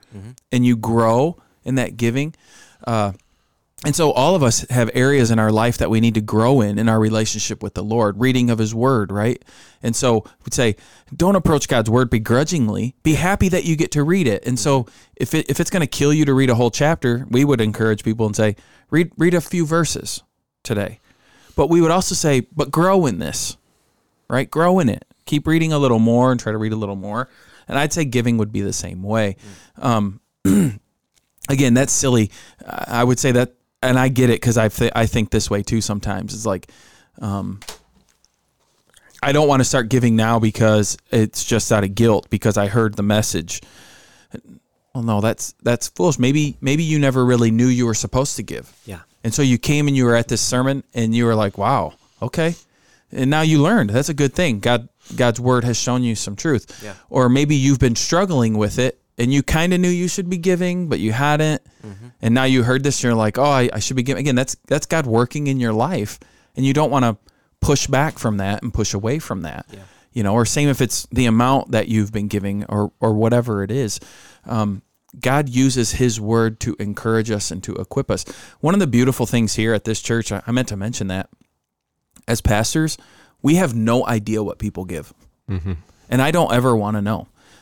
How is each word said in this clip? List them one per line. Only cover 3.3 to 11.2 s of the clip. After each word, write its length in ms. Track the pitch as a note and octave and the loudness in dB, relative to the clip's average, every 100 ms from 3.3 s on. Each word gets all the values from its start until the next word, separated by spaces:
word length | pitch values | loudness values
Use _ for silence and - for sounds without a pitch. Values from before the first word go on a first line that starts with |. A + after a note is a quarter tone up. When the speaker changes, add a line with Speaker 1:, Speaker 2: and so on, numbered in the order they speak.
| _ _ _ _ - | _ _ _ _ -8
Speaker 2:
and 120 | D3+ C#3+ | -4 0
so 160 | D3+ | 2
all 240 | B2 D3 F#3 | 4 4 4
of 80 | |
us 180 | B2 - - | 2 0 -2
have 220 | B2 A2 | 0 0
areas 380 | B2+ C3 C#3+ A#2 | 2 2 4 4
in 80 | A2+ | 4
our 120 | A2 | 4
life 280 | G#2+ A#2+ - | 2 2 0
that 100 | G#2 | 0
we 100 | A2 | 2
need 120 | A#2 | 2
to 80 | A2 | 0
grow 400 | G#2 G#2+ A#2 C#3 | 0 2 4 4
in, 160 | G#2 G#2 | 2 0
in 100 | A2+ | 0
our 120 | A2 | 2
relationship 640 | A2 A2 G#2+ G#2+ - G#2 | 2 0 -2 -4 -6 -6
with 100 | G2 | -8
the 100 | F#2 | -6
Lord, 360 | G#2 A#2 G#2+ G2 | -4 0 0 0
reading 320 | B2+ B2+ A#2+ | 0 2 2
of 80 | A2+ | 0
his 160 | A2 A2+ | -2 0
word, 360 | B2+ B2 F#2+ | 0 0 -2
right? 320 | G2+ A2+ - _ - - _ | -2 -2 -4 _ -20 -20 _
And 140 | B2 A2+ | -6 -2
so 280 | B2+ A2+ - _ - | 0 0 -2 _ -8
we'd 80 | |
say, 220 | C#3+ A#2 - - - _ | -2 -2 -2 -12 -20 _
"Don't 200 | - | -4